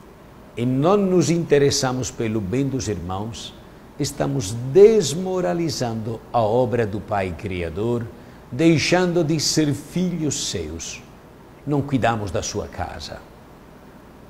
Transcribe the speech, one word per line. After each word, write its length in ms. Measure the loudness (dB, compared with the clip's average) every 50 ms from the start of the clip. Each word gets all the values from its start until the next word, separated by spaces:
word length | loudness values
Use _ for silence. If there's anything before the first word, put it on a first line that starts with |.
| -20 -20 -20 -20 -20 -20 -20 -20 -20 -16 -8 -4
e 80 | -2
não 320 | 0 0 2 4 4 4 4
nos 320 | 4 4 4 4 4 4
interessamos 840 | 2 0 2 2 4 4 4 4 2 2 0 -2 -2 -4 -6 -6
pelo 300 | -6 -4 -4 -2 -2 -2
bem 260 | -2 -2 -2 -2 -2 -2
dos 220 | -2 -4 -4 -4
irmãos, 640 | -4 -4 -6 -6 -6 -6 -6 -8 -10 -12 -14 -16 -16 -18 -20 -20 -20 -20 -20 -20 -8 -6
estamos 540 | -6 -6 -4 -4 -4 -2 -2 -2 -4 -4 -6 -6 -6 2 8
desmoralizando 1500 | 10 10 10 10 6 2 0 -2 -4 -4 -4 -2 -2 -2 0 0 0 -2 -2 -2 -2 -4 -4 -4 -4 -4 -6 -8 -8 -10 -2 0
a 80 | 2
obra 440 | 2 4 4 2 2 2 2 0 0
do 140 | -2 -2 -6
Pai 340 | -6 -4 -2 -2 -2 -2 -4 -6
Criador, 680 | -8 -6 -4 -4 -4 -4 -4 -4 -2 -2 -2 -2 -4 -8 -12 -18 -20 -20 -20 -20 -16 -12
deixando 720 | -4 2 4 4 4 4 4 2 2 2 2 2 2 2 2
de 160 | 2 0 0
ser 340 | 0 0 2 2 2 2 0
filhos 760 | -2 -6 -6 -4 -2 -2 -2 -2 -2 -2 -4 -4 -4 -6 -6
seus. 520 | -6 -6 -6 -6 -8 -10 -10 -12 -14 -14 -18 -20 -20 -20 -20 -20 -20 -20 -20 -20 -20 -12 -6
Não 160 | -2 -2 -2
cuidamos 480 | 0 0 -2 0 2 0 0 0 -4 -4
da 140 | -4 -4 -4
sua 240 | -4 -6 -6 -8 -8
casa. 520 | -8 -8 -8 -8 -8 -12 -12 -14 -14 -16 -16 -20 -20 -20 -20 -20 -20 -20 -20 -20 -20 -20 -20 -20 -20 -20 -20 -20 -20 -20 -20 -20